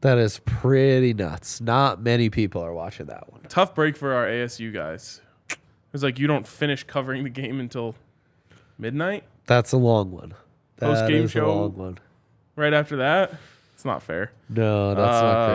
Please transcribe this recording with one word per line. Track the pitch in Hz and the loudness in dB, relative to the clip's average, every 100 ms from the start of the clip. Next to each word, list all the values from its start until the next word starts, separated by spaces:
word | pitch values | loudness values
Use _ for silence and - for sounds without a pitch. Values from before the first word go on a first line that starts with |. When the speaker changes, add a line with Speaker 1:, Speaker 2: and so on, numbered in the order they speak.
Speaker 1:
That | 135 123 | 2 4
is | 110 - | 4 0
pretty | - 117 127 135 135 131 127 | -4 -2 2 4 6 4 2
nuts. | 110 90 90 - - | 0 -4 -6 -12 -8
Not | 117 120 139 92 | 0 2 2 0
many | 117 120 117 | 0 2 2
people | 110 104 - | 2 -2 -2
are | 85 | -6
watching | 85 85 - 71 | -8 -10 -12 -14
that | - - | -14 -18
one. | - - | -20 -4
Speaker 2:
Tough | - 190 170 | 0 0 2
break | 156 143 | -2 0
for | 139 | -2
our | 127 113 | -2 0
A | 117 | -2
S | 120 - | -4 -8
U | 113 | -10
guys. | 104 78 80 - - _ _ _ - _ _ _ | -8 -8 -10 -14 -20 _ _ _ -14 _ _ _
It's | 143 | -4
like | 139 127 | -4 0
you | 143 | 0
don't | 147 110 | 0 -4
finish | - 147 135 | -4 -4 -4
covering | - 147 131 131 | -4 -6 -4 -6
the | 135 | -6
game | 123 135 135 | -8 -8 -6
until | 120 127 117 110 _ _ _ _ _ _ _ _ | -8 -8 -8 -10 _ _ _ _ _ _ _ _
midnight. | 110 139 170 202 - _ - | -8 -4 -4 -4 -10 _ 2
Speaker 1:
That's | 120 113 | 2 4
a | 131 | 2
long | 120 113 95 | 4 4 2
one. | 90 85 - _ _ _ _ | -6 -16 -20 _ _ _ _
That | 113 | -2
Speaker 2:
Post-game | 113 110 151 | 0 2 2
Speaker 1:
is | 110 | 2
a | |
Speaker 2:
show | - - | 0 0
Speaker 1:
long | 101 101 95 | 0 -4 -6
one. | 92 90 _ _ _ _ _ - | -12 -12 _ _ _ _ _ -4
Speaker 2:
right | 151 | 0
after | 151 147 147 | 2 0 -2
that. | 131 175 190 - - _ _ | 2 2 0 -4 -20 _ _
It's | - | -10
not | 139 90 | -6 -6
fair. | - 80 101 - _ | -6 -6 -6 -10 _
Speaker 1:
No, | 113 110 104 101 98 | 0 2 2 2 2
that's | 117 120 | 2 4
not | 117 113 | 4 4
Speaker 2:
Uh, | 113 | 2